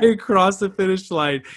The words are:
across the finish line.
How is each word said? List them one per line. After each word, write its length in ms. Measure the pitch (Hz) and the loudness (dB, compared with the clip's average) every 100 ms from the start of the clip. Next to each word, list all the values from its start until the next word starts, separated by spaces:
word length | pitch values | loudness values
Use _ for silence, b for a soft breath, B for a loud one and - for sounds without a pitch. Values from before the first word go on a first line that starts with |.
across 540 | 226 220 - 196 185 196 | 4 2 0 2 2 0
the 120 | 196 | -4
finish 400 | 196 190 190 190 | -2 -2 -2 -4
line. 320 | 165 147 139 - | -4 -2 -4 -8